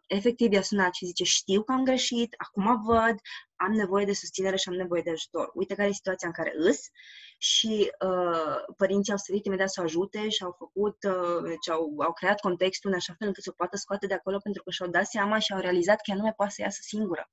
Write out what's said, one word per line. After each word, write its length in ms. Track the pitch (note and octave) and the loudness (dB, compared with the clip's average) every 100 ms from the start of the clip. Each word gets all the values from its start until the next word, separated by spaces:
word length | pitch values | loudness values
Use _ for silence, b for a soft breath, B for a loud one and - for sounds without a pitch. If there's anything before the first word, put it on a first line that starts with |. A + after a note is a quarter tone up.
| - | -2
efectiv 440 | G3 A#3 B3 A#3 | 2 2 4 4
i-a 100 | G3 | 4
sunat 320 | F#3+ G3+ F#3 | 2 2 2
și 120 | - F3+ | 0 -6
zice: 180 | F3 | -2
„Știu 400 | F3+ - - G3 | 0 0 4 2
că 80 | A3 | 2
am 120 | C4 | 2
greșit, 520 | C4 B3+ - A#3+ A#3 - | 2 2 2 0 -2 -4
acum 440 | - G#3 G3 A#3+ | -8 0 2 2
văd, 320 | A3 A3+ A3+ G#3+ B B B - | 4 4 4 0 B B B -4
am 160 | F#3 | 0
nevoie 340 | G#3+ F#3+ G3 G3+ | 2 2 2 2
de 80 | |
susținere 420 | G3 - - F#3+ F#3+ | -2 -4 -2 0 0
și 140 | F#3 | -2
am 60 | F3+ | -2
nevoie 260 | F3+ F3 | -2 -2
de 100 | E3 | -2
ajutor. 400 | D#3+ - E3 - | -4 -6 -6 -4
Uite 220 | - F#3+ G3 | -4 -4 0
care 140 | G3+ | 0
e 20 | |
situația 360 | G3 - F#3 F3 | 0 -4 -4 -4
în 60 | |
care 200 | E3+ D#3 - | -4 -4 2
îs.” 240 | E3+ C#4+ - B B B B B | 2 2 -2 B B B B B
Și, 540 | - - A3 G#3+ G3+ - F#3+ | 0 2 2 2 0 0 0
uh, 720 | F#3 F3 E3 D#3 C3 - - | 2 2 0 0 -4 -6 0
părinții 340 | F#3+ G3+ G3+ | 2 2 2
au 60 | G3+ | -2
sărit 280 | - G3+ G3+ | -2 -2 0
imediat 240 | F#3+ F#3+ | 0 0
să 120 | F#3+ | 0
o 20 | |
ajute 460 | E3+ E3 G3 G#3+ G#3+ | -2 0 -2 -2 -2
și 140 | G#3 | -2
au 120 | F#3 - | -4 -10
făcut, 460 | - F#3+ G#3 G#3 | -8 -2 -2 0
uh, 460 | G3+ F#3 F3 E3+ E3 | -2 0 0 0 -2
deci 200 | D#3+ - | -4 -2
au, 260 | E3 D#3+ D3 | -2 -2 0
au 140 | D3+ | -2
creat 260 | F3 F#3 G#3 | 0 2 2
contextul 500 | G3 F3 F#3 - G3 | 0 0 0 0 -2
în 60 | F3+ | -2
așa 180 | - E3+ | -4 -6
fel 100 | G#3 | -6
încât 160 | F#3+ | -4
să 60 | - | -8
o 40 | - | -6
poată 200 | F3+ G3 | -6 -6
scoate 300 | - G3+ G3 | -6 -6 -4
de 60 | |
acolo, 240 | F#3+ F#3+ G3 | -4 -2 -4
pentru 200 | G#3 F#3 | -4 -8
că 80 | - | -6
și-au 180 | - F3+ | -6 0
dat 160 | F3 G3+ | 0 0
seama 340 | A3 G3+ G#3+ | 0 0 2
și 140 | G#3 | 0
au 60 | F#3+ | -2
realizat 360 | - F3 F3 G#3+ | 0 2 4 2
că 80 | - | 2
ea 100 | G3 | -2
nu 60 | |
mai 120 | A3 | -2
poate 180 | - G3+ | 0 -4
să 100 | G3+ | -2
iasă 160 | G3+ - | -6 -6
singură. 480 | - G#3+ G#3 D#3+ - | -8 -4 -2 -4 -8